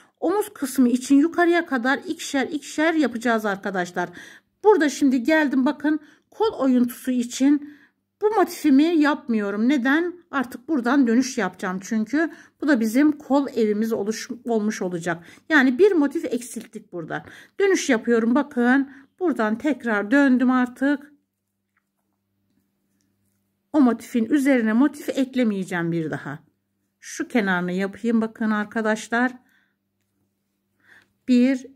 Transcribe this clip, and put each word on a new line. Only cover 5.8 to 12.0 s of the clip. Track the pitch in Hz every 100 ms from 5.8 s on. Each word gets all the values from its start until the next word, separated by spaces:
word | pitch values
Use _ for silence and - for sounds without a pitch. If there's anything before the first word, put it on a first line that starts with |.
| 302 311 - _ _
kol | - 440 -
oyuntusu | 262 247 247 - 262
için | 247 240 - 269 294 - - _ _ _ -
bu | 415
motifimi | 415 349 - 302 269
yapmıyorum. | 330 330 294 294 - 220 202 208 240
Neden? | 294 262 311 349 349 _
Artık | 269 240 - -
buradan | 302 233 285 233
dönüş | 226 254 -
yapacağım | 185 - 190 185
çünkü. | - 220